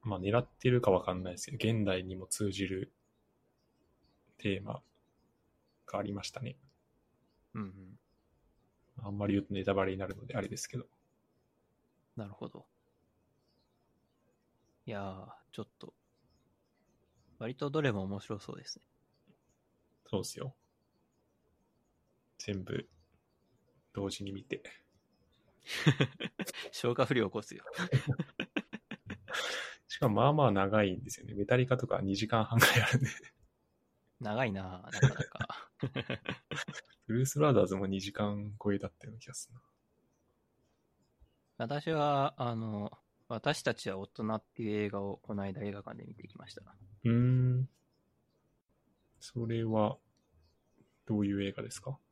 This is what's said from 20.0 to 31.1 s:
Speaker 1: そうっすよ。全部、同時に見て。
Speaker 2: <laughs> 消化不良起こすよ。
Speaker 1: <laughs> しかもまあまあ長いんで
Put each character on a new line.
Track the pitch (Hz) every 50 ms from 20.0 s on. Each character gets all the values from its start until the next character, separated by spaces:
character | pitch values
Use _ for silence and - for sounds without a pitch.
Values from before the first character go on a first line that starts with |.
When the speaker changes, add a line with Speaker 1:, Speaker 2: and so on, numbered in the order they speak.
| _ -
Speaker 1:
そ | - 98
う | 92
っ |
す | - - -
よ。 | - 131 - _ _ _ _ _ _ _ _ _ _ _ _ _ _ _ _ _ _ _ _ _ _ _ _ _ _ _ _ _ _ _ _ _ _ _ _ _
全 | - - 101 95 90
部、 | - - - - - _ _ _ _ _ _ _ _ _ _ _ _ _ _ _ _ _ _ _ _ _
同 | - 101 98
時 | - - 101
に | 98 98
見 | 98 -
て。 | _ - - - - - - _ _ _ _ _ _ _ _ _ _ _ _ _ _ _ _ _
Speaker 2:
<laughs> | - - - - 160 131 - 143 - - - - - _ _ - - - - - -
消 | - - - 123 120
化 | 139 131
不 | 120 143 123
良 | 110
起 | 95 -
こ | 113 104
す | - -
よ。 | - - - -
Speaker 1:
<laughs> | - 180 180 - 131 - - 135 - 165 - - _ - - _ - - _ - 214 _ _ - - _ - - - - - - - - - - - - - - - _ _
し | - -
か | 151 123
も | 104
ま | 101 117 139
あ | 147
ま | 156 143
あ | 120 101
長 | 98 95 98 101 107 107
い | 98 92
ん | - 131
で | -